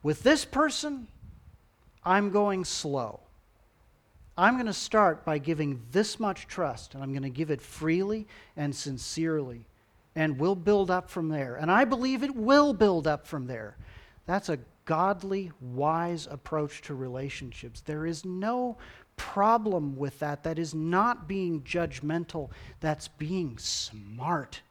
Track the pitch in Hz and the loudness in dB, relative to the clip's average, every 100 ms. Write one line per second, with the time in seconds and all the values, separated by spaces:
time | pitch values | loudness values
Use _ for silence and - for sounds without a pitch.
0 | 147 151 247 294 - 262 302 294 302 277 | 0 2 4 4 2 2 2 0 -6 -8
1 | 226 - - - - - _ _ _ _ | -12 -18 -20 -20 -20 -20 _ _ _ _
2 | 180 190 202 202 202 190 175 - 156 139 | 2 4 4 2 2 0 -2 -4 -2 -2
3 | 113 - _ _ _ _ _ _ _ _ | -4 -8 _ _ _ _ _ _ _ _
4 | _ _ - - 190 254 233 196 - 220 | _ _ -14 4 6 6 -2 -4 2 6
5 | 196 160 - 151 143 160 147 131 117 156 | 6 4 -2 -2 0 0 0 -2 -2 0
6 | 214 - 214 185 - - 156 120 - 139 | 0 -2 -4 -4 -10 -4 -4 -4 -12 -10
7 | 135 139 135 127 156 143 - - 156 170 | -6 -4 -4 -4 -2 -2 -4 -4 0 2
8 | 196 220 208 - - - 147 135 147 131 | 0 -4 -6 -16 -18 -6 -4 -4 -6 -8
9 | - - 160 156 131 120 113 _ _ _ | -8 -2 0 0 -2 -10 -18 _ _ _
10 | _ - 156 131 165 196 165 208 185 180 | _ -2 0 2 0 2 4 4 4 0
11 | 180 - 160 156 131 123 156 196 262 240 | -2 -4 -2 -2 -4 -2 4 6 6 2
12 | 262 262 277 269 220 285 294 202 208 175 | 0 0 -2 -2 6 8 8 6 6 6
13 | 151 147 - 151 123 120 107 - - - | 2 -2 -4 -8 -6 -8 -10 -14 -20 -20
14 | - - - 190 196 151 120 _ - 160 | -20 -18 -2 -2 0 -4 -6 _ -2 2
15 | 190 196 196 196 185 - 127 123 147 160 | 2 0 -4 -4 -6 -10 -8 -2 0 2
16 | 170 170 151 143 - 156 147 - - 135 | 0 -4 -6 -12 -4 -2 -2 -6 -10 -8
17 | 131 127 139 - 131 - 120 - - 151 | -6 -6 -8 -8 -12 -12 -14 -14 -8 -4
18 | 160 160 185 180 208 247 247 226 - - | -4 -4 -6 -4 -2 -2 -4 -6 -16 -20
19 | - - - - 208 233 214 185 147 135 | -20 -14 -4 4 6 6 4 0 0 -2
20 | 139 - 151 143 160 160 160 156 160 180 | -4 -4 -4 -2 -4 -2 -2 -2 2 4
21 | 226 240 156 196 185 160 131 175 165 131 | 4 2 -4 -2 -2 -2 -2 -2 -2 -4
22 | 147 165 170 165 131 - - - 156 151 | -2 -2 -2 -6 -8 -12 -16 -4 -2 -2
23 | - - 151 185 160 110 - - - 110 | -6 -10 -4 -2 -4 -6 -6 -6 -6 -10
24 | 101 113 143 170 123 - _ | -14 -6 -2 -2 -2 -14 _